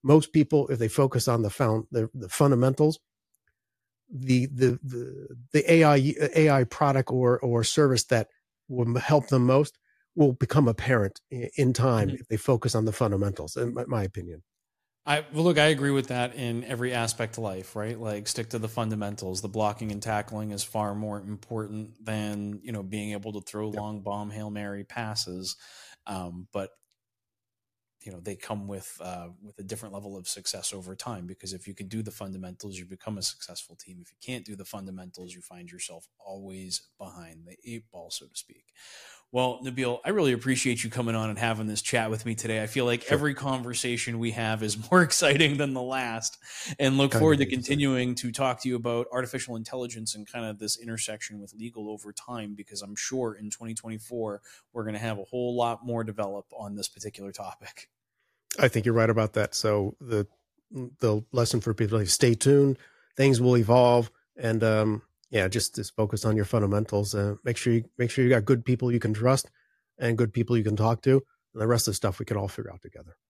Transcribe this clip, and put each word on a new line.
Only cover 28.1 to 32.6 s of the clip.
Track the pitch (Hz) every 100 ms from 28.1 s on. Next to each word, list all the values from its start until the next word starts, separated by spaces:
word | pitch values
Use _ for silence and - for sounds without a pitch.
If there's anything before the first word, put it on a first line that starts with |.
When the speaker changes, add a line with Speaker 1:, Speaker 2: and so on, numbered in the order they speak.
Speaker 2:
know, | 90
they | 90 98
come | - 107 101
with, | 98 - -
uh, | 90 90 87 90
with | 104 -
a |
different | 98 107 110
level | 101 101 98
of | 90
success | - 92 101 -
over | 98 92 95
time, | - 104 87
because | 92 92
if | 95 98
you |
can | 95 95
do | 110
the | 110
fundamentals, | 110 98 95 92 90